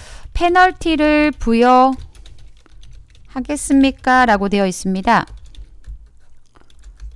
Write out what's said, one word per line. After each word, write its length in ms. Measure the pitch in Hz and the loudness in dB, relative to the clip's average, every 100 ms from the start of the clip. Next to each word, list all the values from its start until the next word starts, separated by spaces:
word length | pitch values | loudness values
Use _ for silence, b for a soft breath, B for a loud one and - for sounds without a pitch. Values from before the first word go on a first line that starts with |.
| B B B | B B B
"페널티를 960 | - 349 359 370 - 339 302 302 302 302 - 226 233 247 254 262 262 - - - - - - - - - - - - - | -2 0 4 2 0 -4 0 2 2 0 -2 -2 2 4 4 4 0 -12 -20 -20 -20 -20 -20 -20 -20 -20 -20 -20 -20 -14
부여하겠습니까?"라고 1160 | 262 254 294 - 277 269 - - 254 240 208 202 | -12 -8 -8 0 2 2 0 0 2 2 2 0
되어 180 | 202 190 | 0 -2
있습니다. 600 | - 190 190 208 214 - - - - - - - - - - - - - - - - - - - | -4 -6 -4 0 0 -2 -12 -20 -20 -20 -20 -18 -18 -20 -20 -20 -20 -20 -20 -20 -20 -20 -20 -20